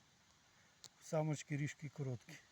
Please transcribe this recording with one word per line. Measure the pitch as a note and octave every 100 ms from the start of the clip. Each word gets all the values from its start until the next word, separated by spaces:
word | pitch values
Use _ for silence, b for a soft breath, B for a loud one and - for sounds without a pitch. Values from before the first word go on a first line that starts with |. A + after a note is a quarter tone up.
| - - - - - B B B - -
самочки | - D#3+ D#3 D3 - D3
ріжки | D3 - D3
короткі. | - C3+ A#2+ - D3+ -